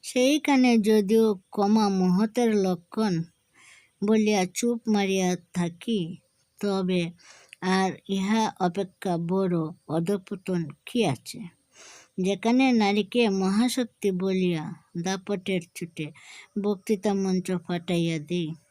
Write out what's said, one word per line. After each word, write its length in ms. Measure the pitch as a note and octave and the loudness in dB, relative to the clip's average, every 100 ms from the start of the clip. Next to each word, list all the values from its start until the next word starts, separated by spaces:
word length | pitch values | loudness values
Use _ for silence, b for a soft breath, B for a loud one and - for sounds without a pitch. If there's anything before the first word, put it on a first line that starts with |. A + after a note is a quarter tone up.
সেইখানে 680 | - B3+ B3+ D4+ D4+ C4+ B3+ A#3 | -4 0 2 2 2 4 6 4
যদিও 480 | G3+ A3 F#3+ A3+ A3 G3 _ | 4 4 4 4 4 0 _
কমা 340 | - G3+ G#3+ G#3 | -2 2 4 2
মহতের 600 | F#3+ F3+ F3+ A3 A3 A#3 G#3+ | 2 2 2 2 0 2 2
লক্ষণ 580 | F#3+ F3 _ - A3 E3+ E3 _ _ b b b b _ | 0 -2 _ -4 -2 -2 -4 _ _ b b b b _
বলিয়া 400 | G3+ A3 G#3+ G#3 F#3 - | 0 2 2 2 0 -2
চুপ 240 | A#3+ A#3+ A#3 | -2 -2 0
মারিয়া 400 | G#3 G3 F#3+ F3+ F3+ - | 0 2 0 0 -2 -6
থাকি, 480 | F3 F3 E3+ - A3 D#3+ F3 _ _ _ _ | -4 -4 -6 -4 -4 -4 -10 _ _ _ _
তবে 420 | G3+ F#3+ F#3 F3+ E3+ F3 B B B B F#3 | -2 -2 0 0 -2 -8 B B B B -2
আর 200 | F#3 F#3+ - - | 0 0 -4 -6
ইহা 340 | G3 F#3+ A3 G#3+ - | -4 0 0 0 0
অপেক্ষা 540 | F3+ F3 F#3+ _ G3 E3+ E3+ | -2 -2 -8 _ -4 -2 -2
বড় 300 | F#3 F#3+ F3 D#3 F3 - | 0 0 0 -2 -8 -4
অধঃপতন 760 | D#3 E3+ G3+ F#3+ G3 - F3+ D#3+ C#3+ - | -2 0 -4 -4 -12 -4 -4 -4 -10 -6
কি 140 | A#3+ G3+ | 0 0
আছে? 340 | C3 - - F3 _ _ B B B B - | -2 -8 -14 -16 _ _ B B B B -4
যেখানে 480 | F#3 G3+ A3+ B3 C4+ | -2 0 2 2 4
নারীকে 520 | A#3+ G#3 G#3 G3+ A#3+ A3+ | 4 2 2 0 0 2
মহাশক্তি 800 | G3 F#3+ G3 B3 A#3 A#3+ _ G3+ | 2 0 2 0 0 -6 _ -2
বলিয়া 520 | F#3 F#3+ F#3 F3+ E3 D#3 - _ F3 | -2 -2 0 0 0 -4 -12 _ -8
দাপটের 640 | F3 F#3+ F#3+ G3+ F#3 F#3+ E3 | -6 -6 -6 -6 -2 -4 -4
ছুটে 340 | - E3+ - D3+ D#3+ B B B - | -12 -12 -10 -12 -12 B B B -6
বক্তৃতা 520 | G3+ G3 - G#3 G#3 | -4 -4 -2 -2 0
মঞ্চ 340 | G3 F#3+ F#3 F#3 F#3 | 0 0 -2 -2 -6
ফাটাইয়া 540 | - F3 E3+ F3 E3 E3 | -4 -6 -2 -2 0 -4
দেই 300 | D3 F3 D#3+ D#3+ _ | -4 -4 -4 -8 _